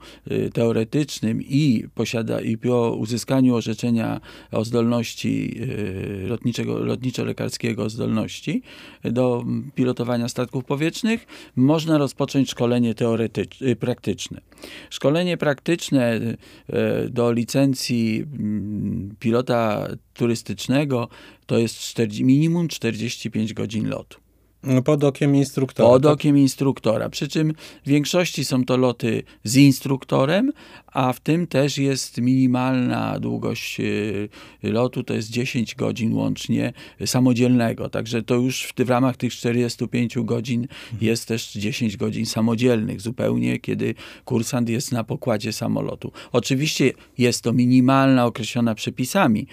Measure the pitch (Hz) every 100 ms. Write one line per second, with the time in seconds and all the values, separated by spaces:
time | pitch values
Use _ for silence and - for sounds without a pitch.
0 | - - - 107 104 110 117 113 110 147
1 | 147 - 110 113 - 139 151 110 - -
2 | 113 113 113 113 117 113 120 123 117 113
3 | 110 117 - 135 127 120 113 110 120 117
4 | 113 110 - - - 113 113 120 117 120
5 | 113 - 110 110 104 113 127 - 104 95
6 | 101 98 98 113 120 113 117 110 117 110
7 | 127 123 113 113 113 - 117 113 110 117
8 | 113 110 95 - - 233 - - - -
9 | - 120 127 120 120 117 135 - 127 123
10 | 120 120 117 - 123 135 - 139 160 -
11 | 220 226 - - - - 135 160 160 156
12 | 139 - 139 143 127 - 120 123 117 107
13 | 117 113 110 - 90 - 131 113 120 -
14 | 113 87 - - _ - - - - -
15 | 139 165 180 165 156 135 - 127 - 139
16 | 120 113 113 - - - - 113 110 110
17 | 113 123 120 117 113 135 139 127 - 120
18 | 113 110 127 139 107 107 104 104 101 92
19 | 98 110 113 117 127 120 110 104 95 -
20 | _ - 120 110 - 98 - 135 151 123
21 | 113 - - - - 117 113 - - -
22 | 113 110 127 139 165 170 160 - 117 107
23 | 117 - 113 110 110 104 101 107 104 107
24 | - - _ _ _ _ 135 131 135 147
25 | 143 139 147 139 139 - 131 - 117 131
26 | 147 147 151 143 135 - 135 123 113 113
27 | 113 - 147 156 156 156 - - 135 147
28 | 143 180 175 - 131 127 123 127 127 117
29 | 117 110 - - 110 139 143 131 131 135
30 | - 135 135 185 269 - - - _ 139
31 | 127 - - 165 170 131 143 139 139 131
32 | - - 123 131 131 123 127 131 123 117
33 | 110 104 113 117 113 110 - - 107 104
34 | 104 101 104 - - - 104 107 127 139
35 | 123 113 110 117 127 117 110 - 110 104
36 | 113 107 110 101 - 113 120 - - -
37 | 101 127 127 120 123 123 117 113 104 -
38 | 110 117 107 123 127 127 - - 120 123
39 | 131 120 120 - 123 120 120 - 120 123
40 | 117 131 110 117 117 120 120 - - 107
41 | 110 117 - 113 - 104 104 - 113 95
42 | 107 107 110 113 113 113 123 113 104 98
43 | 110 - 110 120 120 120 - 107 113 113
44 | - - - 113 113 123 117 117 - 120
45 | 110 127 127 107 113 - 110 107 104 -
46 | - - - 123 - 131 156 - 131 -
47 | - - 120 - 120 120 123 127 127 135
48 | 135 131 120 113 110 120 117 107 - -
49 | 131 196 147 107 -